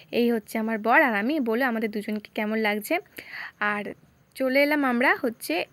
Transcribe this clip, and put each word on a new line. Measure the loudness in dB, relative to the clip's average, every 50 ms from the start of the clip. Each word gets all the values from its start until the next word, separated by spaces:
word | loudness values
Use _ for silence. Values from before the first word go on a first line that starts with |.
| -14 _
এই | -2 0 2 2
হচ্ছে | 0 0 -4 -6 -4 -4
আমার | -2 -2 -4 -2
বর | 2 4 6 6
আর | 6 4 2
আমি, | 0 0 0 0 0
বলে | 0 0 0 0 0
আমাদের | 0 0 -2 -2 -2
দুজনকে | -4 -6 -6 -4 -6 -6 -8 -8 _
কেমন | -4 -4 -2 0 0
লাগছে। | 0 0 0 -2 -2 -2 -4 -4 -4 _ _ -20 -18 -14 -14 -14 -14 -14 -6 _
আর | -2 -2 -2 -2 -6 -8 -12 -14 _ _ _ _ _ _ _
চলে | -2 -2 2 4 4
এলাম | 4 4 2 2 2
আমরা | 2 2 2 2 2 2 2
হচ্ছে | 0 -4 -4 -4 -6 -4 -4 -4 -4 -6